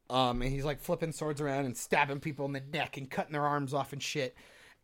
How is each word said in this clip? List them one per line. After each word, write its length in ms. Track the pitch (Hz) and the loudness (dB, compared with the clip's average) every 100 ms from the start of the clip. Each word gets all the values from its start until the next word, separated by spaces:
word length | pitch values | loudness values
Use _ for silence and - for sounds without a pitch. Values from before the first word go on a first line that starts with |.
| - | 0
um, 320 | 127 127 120 | 4 4 4
and 80 | 127 | 0
he's, 120 | 139 | 0
like, 140 | 147 139 | -2 -2
flipping 300 | - 170 165 | -2 0 -2
swords 300 | - 156 143 | -2 -2 -2
around 240 | 147 135 | 0 0
and 120 | 135 113 | 0 -4
stabbing 440 | - 160 143 139 | 2 4 4 2
people 240 | 160 139 | -4 -4
in 80 | 139 | -4
the 80 | 139 | -4
neck 360 | 139 156 127 147 | -4 -4 -4 -6
and 120 | 131 | -6
cutting 220 | - 180 | -4 -2
their 120 | 151 147 | 0 2
arms 260 | 147 139 | 2 2
off 180 | 139 135 | 0 -2
and 60 | 143 | -4
shit, 340 | - 151 127 - - - - - | -4 -2 -2 -6 -20 -20 -20 0